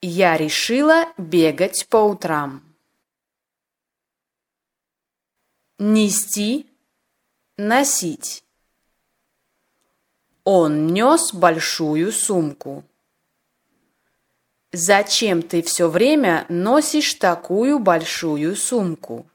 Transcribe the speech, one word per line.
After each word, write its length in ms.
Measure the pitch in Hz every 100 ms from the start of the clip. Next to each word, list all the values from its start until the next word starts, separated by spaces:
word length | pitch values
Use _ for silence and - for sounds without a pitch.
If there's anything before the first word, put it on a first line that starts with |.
Я 360 | 185 170 185 160
решила 720 | 156 - - 240 294 330 330 -
бегать 680 | 170 175 160 147 185 - -
по 80 | 226
утрам. 680 | 214 196 170 156 143 135 151 _ _ _ _ _ _ _ _ _ _ _ _ _ _ _ _ _ _ _ _ _ _ _ _ _ _ _ _ _ _ _
Нести. 920 | 208 214 214 202 - - 208 269 - _ _ _ _ _ _ _ _ -
Носить. 840 | 202 240 277 - 175 147 - - _ _ _ _ _ _ _ _ _ _ _ _ _ _ _ _ _ _ _ _
Он 440 | - 190 160 151 156
нес 460 | 180 240 330 -
большую 760 | 190 170 165 - - 160 151 180
сумку. 720 | 214 - 190 156 143 - 139 - _ _ _ _ _ _ _ _ _ _ _ _ _ _ _ _ _ _
Зачем 680 | 175 170 202 208 - 220 175
ты 200 | 165 175
все 280 | 165 - 175
время 560 | 160 240 302 240 165 -
носишь 640 | 175 190 269 302 302 294
такую 680 | - 190 170 - 190 247 294
большую 760 | 196 165 160 - 165 147 151 202
сумку? 720 | - 247 190 156 - 117 -